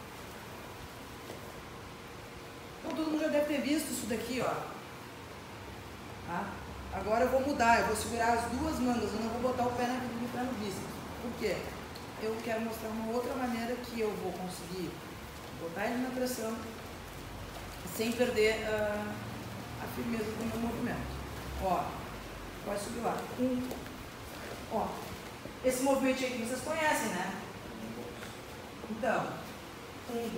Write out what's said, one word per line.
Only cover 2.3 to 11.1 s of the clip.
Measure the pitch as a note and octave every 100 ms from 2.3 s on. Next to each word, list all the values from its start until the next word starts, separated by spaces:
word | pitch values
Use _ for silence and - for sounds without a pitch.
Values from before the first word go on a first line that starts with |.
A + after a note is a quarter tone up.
| - - - - -
Então, | F4 C4
todo | D#4
mundo | D4+
já | D#4
deve | D4 D4
ter | C#4+
visto | A#3+ D#4 -
isso | A#3+ G#3
daqui, | A3+ A#3+ B3+
ó. | F3 D3+ - - - - - - - - - - - - - - - - -
Tá? | F3+ G3+ - - - -
Agora | F#3+ G3 A3+ B3+
eu |
vou | C4
mudar, | C4+ C4+ A#3 A3+
eu | F#3+
vou | G#3+
segurar | - A3+ A#3
as | A#3 A#3
duas | B3+ D#4 A#3+
mangas, | B3 A#3 G3+
eu | G#3
não | A3+
vou | A#3 B3+
botar | B3 B3
o |
pé | B3 B3
na, |
no | B3+ B3 A#3 A#3+
pé | B3
no | B3+
bíceps. | G#3+ G#3 - - - -